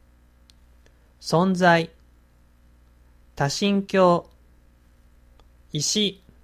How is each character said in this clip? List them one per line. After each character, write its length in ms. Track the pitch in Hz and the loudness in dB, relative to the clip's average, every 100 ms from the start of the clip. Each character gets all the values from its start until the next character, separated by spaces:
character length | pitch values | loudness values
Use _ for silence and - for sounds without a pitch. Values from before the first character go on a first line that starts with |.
| _ _ _ _ _ _ - - - _ _ _ | _ _ _ _ _ _ -20 -20 -20 _ _ _
存 340 | - 160 185 | -4 0 0
在。 380 | 180 180 170 165 - _ _ _ _ _ _ - - _ _ _ - _ - | 2 4 2 0 -10 _ _ _ _ _ _ -20 -20 _ _ _ -20 _ -6
多 120 | 143 | -6
神 360 | - 202 202 | -2 -2 -2
教。 440 | 196 196 180 175 - _ _ _ - _ _ _ _ _ - - - _ _ | -2 2 2 2 -4 _ _ _ -20 _ _ _ _ _ -20 -20 -20 _ _
石。 520 | 151 147 214 202 - - - | -8 -4 -2 -4 -6 -18 -20